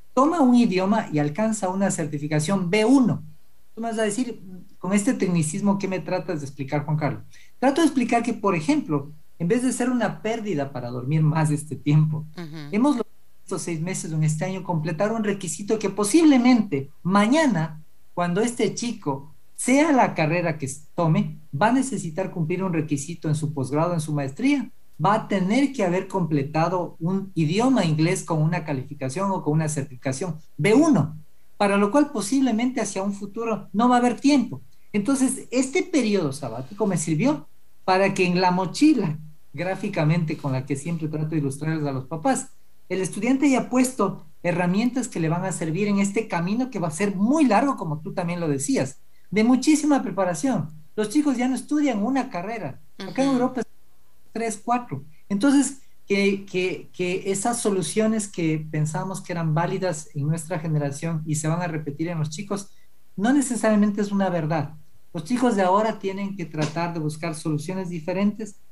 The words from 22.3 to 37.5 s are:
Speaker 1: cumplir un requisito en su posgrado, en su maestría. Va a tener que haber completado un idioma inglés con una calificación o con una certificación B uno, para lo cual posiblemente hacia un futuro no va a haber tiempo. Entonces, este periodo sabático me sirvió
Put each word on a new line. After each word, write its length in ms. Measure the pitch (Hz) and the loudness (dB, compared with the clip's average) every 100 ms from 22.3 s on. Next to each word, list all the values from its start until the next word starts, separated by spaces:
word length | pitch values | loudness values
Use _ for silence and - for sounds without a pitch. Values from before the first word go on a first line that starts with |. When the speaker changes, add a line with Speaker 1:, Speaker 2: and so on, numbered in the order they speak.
Speaker 1:
cumplir 320 | 180 156 180 | -2 -2 0
un 100 | 190 | 0
requisito 540 | 165 151 139 - 170 165 | 0 0 -2 -4 -6 -2
en 80 | 151 | -2
su 180 | 151 | -2
posgrado, 400 | - 127 143 170 | -4 -2 0 0
en 80 | 170 | 0
su 120 | 151 | -2
maestría. 580 | 151 135 135 254 285 - - - - | -2 -4 0 2 2 0 -10 -16 -2
Va 100 | 170 220 | 2 2
a 120 | - | 2
tener 440 | 202 185 240 277 | 0 2 4 2
que 100 | - | 2
haber 240 | 190 175 190 | 0 2 0
completado 880 | 190 165 156 139 156 165 180 151 - | -2 0 0 0 0 2 0 -4 -4
un 320 | 165 190 196 | -2 -2 -2
idioma 520 | - 151 185 247 254 175 | 0 2 4 4 4 4
inglés 380 | 156 160 190 | 4 2 2
con 180 | - 165 | 0 0
una 240 | 156 170 160 | 2 0 -2
calificación 640 | 135 127 - 131 131 196 | -6 -6 -6 -6 -2 -2
o 100 | 190 | -2
con 120 | - | 0
una 160 | 156 156 | 0 0
certificación 680 | 151 127 127 135 131 190 156 - - | -2 -6 -6 -6 -4 -4 -8 -10 0
B 160 | 165 | 4
uno, 440 | 226 330 226 127 - - - - - | 6 6 6 2 -2 -16 -18 -12 -2
para 200 | 202 202 | 2 4
lo 140 | 202 | 4
cual 200 | 285 294 | 4 2
posiblemente 720 | - - 269 262 214 254 247 | 0 0 2 2 2 0 -2
hacia 220 | 208 196 | -4 -4
un 100 | 196 | -4
futuro 560 | 202 202 - 226 214 - | -4 -8 -6 -4 -4 -4
no 160 | 196 240 | 2 4
va 60 | 247 | 6
a 40 | |
haber 200 | 247 233 | 4 2
tiempo. 440 | 269 285 214 127 - - - | 4 4 2 -4 -14 -18 -6
Entonces, 540 | 208 202 269 262 - - | -4 0 2 2 0 -4
este 320 | 247 254 370 | -2 0 0
periodo 480 | 370 320 220 196 156 | 0 2 2 2 0
sabático 540 | 131 127 113 131 202 208 | -4 -8 -10 -10 -2 0
me 100 | 170 | 0
sirvió 520 | 151 151 240 302 - | 0 2 2 2 -4